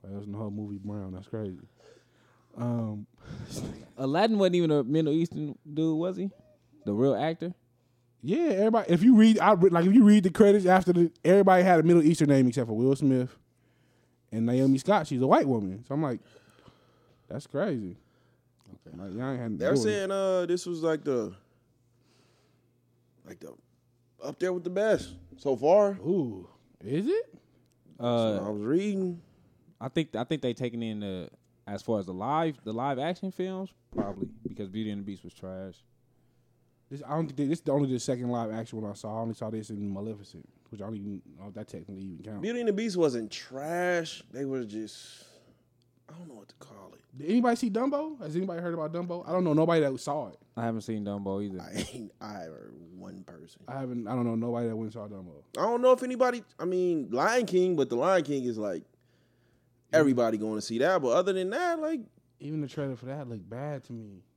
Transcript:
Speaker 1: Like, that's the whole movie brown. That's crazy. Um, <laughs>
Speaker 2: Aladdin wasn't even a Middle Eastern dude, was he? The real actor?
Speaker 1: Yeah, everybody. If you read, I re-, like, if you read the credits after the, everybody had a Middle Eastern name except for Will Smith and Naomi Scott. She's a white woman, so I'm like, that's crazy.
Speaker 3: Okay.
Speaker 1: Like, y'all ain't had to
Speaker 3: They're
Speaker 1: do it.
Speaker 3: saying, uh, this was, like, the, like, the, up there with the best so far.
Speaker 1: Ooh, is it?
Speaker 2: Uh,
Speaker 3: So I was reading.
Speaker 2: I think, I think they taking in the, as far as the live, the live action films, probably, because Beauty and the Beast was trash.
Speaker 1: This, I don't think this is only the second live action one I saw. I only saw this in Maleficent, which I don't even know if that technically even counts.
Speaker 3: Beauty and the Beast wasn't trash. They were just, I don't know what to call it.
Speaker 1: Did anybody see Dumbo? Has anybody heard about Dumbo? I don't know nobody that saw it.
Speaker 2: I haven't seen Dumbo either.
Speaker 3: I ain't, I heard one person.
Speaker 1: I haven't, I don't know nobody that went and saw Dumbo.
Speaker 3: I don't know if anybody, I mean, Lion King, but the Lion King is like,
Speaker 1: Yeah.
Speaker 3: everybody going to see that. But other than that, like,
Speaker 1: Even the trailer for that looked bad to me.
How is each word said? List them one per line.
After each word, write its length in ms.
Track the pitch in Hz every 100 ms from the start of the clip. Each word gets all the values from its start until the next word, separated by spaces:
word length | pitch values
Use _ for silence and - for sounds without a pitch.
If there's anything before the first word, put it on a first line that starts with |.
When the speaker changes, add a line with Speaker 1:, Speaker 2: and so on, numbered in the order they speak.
Speaker 1:
Like, 120 | 98
that's 120 | 101 104
the 100 | 101
whole 140 | 107
movie 280 | 101 107 98
brown. 300 | 98 104 95
That's 160 | 92 98
crazy. 300 | 110 104 90 - _ - - _ _ _ _ _ -
Um, 500 | 120 120 113 107 104 _ - - -
<laughs> 460 | 127 123 - - -
Speaker 2:
Aladdin 400 | 135 156 220 214
wasn't 180 | 185 175
even 140 | 165
a 120 | 147
Middle 300 | 120 151 156
Eastern 460 | 156 170 151 151 - 151
dude, 260 | 147 160 156
was 180 | 175 175
he? 140 | 190 - _ _ _ _ -
The 80 |
real 200 | 101 135
actor? 380 | 110 151 165 170 175 _ _ _ _ _ _
Speaker 1:
Yeah, 220 | 131 240 339
everybody. 420 | 190 214 226 196
If 120 | 170
you 120 | 214
read, 240 | 226 220 214
I 120 | 175
re-, 160 | 202 185
like, 160 | 170
if 80 | 175
you 120 | 220
read 200 | 208 214
the 60 | 185
credits 340 | 165 202 202
after 300 | 180 185 180
the, 180 | 175 170 _
everybody 400 | 156 196 196 185
had 180 | 185 170
a 20 |
Middle 200 | 160 175
Eastern 280 | 151 170 147
name 180 | 139 127
except 180 | 120 117
for 60 | 110
Will 200 | 127 135
Smith 400 | 143 131 127 - _ _ _ _ _ _ _ _ _
and 140 | 110 117
Naomi 320 | 127 135 135
Scott. 280 | 175 202 151
She's 140 | 131
a 40 | 131
white 180 | 185 143
woman, 380 | 120 98 98 120
so 80 |
I'm 80 | 139
like, 160 | 156 120 _ - _ _ - _ _ _ _ _ _
that's 180 | 113 -
crazy. 500 | 139 196 135 95 87 _ _ _ _ _ _ - -
Speaker 3:
Okay. 120 | - 80
Speaker 1:
Like, 120 | 98 98
y'all 140 | 131
ain't 80 | 127
had 100 | 117
to 40 | 101
Speaker 3:
They're 160 | 131
Speaker 1:
do 60 | 139
it. 20 |
Speaker 3:
saying, 260 | 214 208 190
uh, 340 | 196 190 185 175
this 200 | 180 180
was, 160 | 170
like, 220 | 160 160
the, 280 | 147 127 104 92 _ _ _ _ _ _ _ _ _ _ _ _ _ _ _ _ _ _ -
like, 140 | 87
the, 140 | 73 60 _ _ _ _ _ _
up 160 | 131 -
there 140 | 180
with 120 | 180
the 60 | 175
best 440 | 180 220 196 - - - -
so 180 | 143 127
far. 340 | 143 196 202 196
Speaker 1:
Ooh, 440 | 127 190 127 95 90 _ _ _
is 240 | 98 143 226
it? 280 | 415 - - _ _ _ _ _ -
Speaker 2:
Uh, 400 | 120 117 113 101
Speaker 3:
So 60 | 101
I 40 |
was 120 | 104
reading. 580 | 107 160 208 196 185 175 - _ _ _ _ _
Speaker 2:
I 80 | 123
think, 260 | - 151 107
I 80 |
think 180 | 123 151
they 120 | 127
taking 280 | 117 127 117
in 180 | 117 107
the, 280 | 104 95 82 _ _ _ -
as 160 | 101
far 160 | - 110
as 80 | 92
the 60 |
live, 440 | 92 113 151 165 139
the 80 | 110
live 260 | 113 135 131
action 320 | 151 180 190
films, 400 | - 185 190 190 _ _
probably, 340 | - 202 190 - - -
because 200 | - 101
Beauty 220 | 104 107
and 100 | 101
the 40 |
Beast 200 | 101 95
was 100 | 92
trash. 400 | - 95 92 95 - _ _ _ _ _ _ _ _ _ _ _
Speaker 1:
This, 120 | 139 131
I 40 |
don't 120 | 151 160
think 200 | 135 139
this 100 | 170
is 80 | -
only 220 | 139 139
the 80 | 123
second 300 | - 127 123
live 220 | 120 113
action 280 | 110 113 113
one 100 | 107
I 40 |
saw. 240 | 101 107 110
I 40 |
only 120 | 113
saw 160 | 110 110
this 200 | 110 104
in 220 | 104 101
Maleficent, 540 | 98 107 107 98 82 - _ _
which 100 | 104
I 20 |
don't 120 | 101 110
even 260 | 101 98 - 71
know 100 | 98
if 60 |
that 120 | 101 107
technically 340 | - 82 95
even 140 | 98 87
counts. 200 | - 104
Speaker 3:
Beauty 180 | 196 240
and 80 | 233
the 40 |
Beast 240 | 196 226 180
wasn't 340 | 160 120 110
trash. 920 | - - 131 147 175 180 175 165 - -
They 140 | 123
were 200 | 139 131
just, 600 | 113 107 107 - - - - _ _ _ _ _ _ _ _
I 40 | 160
don't 100 | 170
know 60 |
what 140 | 117 98
to 40 | _
call 360 | - 104 95
it. 60 | - _ 123
Speaker 1:
Did 140 | 147
anybody 260 | 226 240 233
see 140 | 240
Dumbo? 500 | 202 262 285 311 294
Has 160 | 160 160
anybody 240 | 190 170
heard 140 | 175
about 180 | 170 156
Dumbo? 340 | 165 175 175 160
I 60 |
don't 120 | 180
know 100 | 180
nobody 260 | 151 160 165
that 180 | 147 131
saw 300 | - 147 151
it. 80 | - _ -
Speaker 2:
I 80 |
haven't 180 | 117 113
seen 220 | 104 110
Dumbo 380 | 101 101 98 98
either. 180 | 104 92
Speaker 3:
I 240 | - - -
ain't, 180 | 123 107 _
I 120 | 110 104
heard 300 | 82 78 52 64 82 90
one 280 | 95 95
person. 380 | - 82 82 - -
Speaker 1:
I 140 | 135
haven't, 260 | 131 123 107
I 80 |
don't 100 | 127 120
know 80 |
nobody 340 | 113 117 120 117
that 80 | 113
went 180 | 110
and 80 | 110
saw 60 | 104
Dumbo. 240 | 98 92 73 _ -
Speaker 3:
I 40 |
don't 180 | 220 240
know 120 | 254
if 100 | 254
anybody, 420 | 254 247 247 247 - _
I 40 | 170
mean, 420 | 185 180 165 110
Lion 360 | 120 180 247 220
King, 300 | 180 185 170
but 120 | 127
the 80 | 120
Lion 280 | 160 190
King 200 | 139 139
is 140 | 123 110
like, 240 | 104 85 - _ _ _ _ _ _ _ _ _ _
Speaker 1:
Yeah. 80 | 160
Speaker 3:
everybody 360 | 147 127 117 110
going 200 | 110 110
to 60 |
see 160 | 107 113
that. 220 | 147 185
But 80 | 131
other 220 | 135 185
than 160 | 190 185
that, 300 | 240 359 339
like, 200 | 311 320 220 _ _ _
Speaker 1:
Even 200 | 143 156
the 80 | 143
trailer 260 | 151 139 123
for 100 | 127
that 200 | 143 131
looked 200 | 113 90
bad 360 | 117 147 143
to 80 | -
me. 280 | 120 107 95 _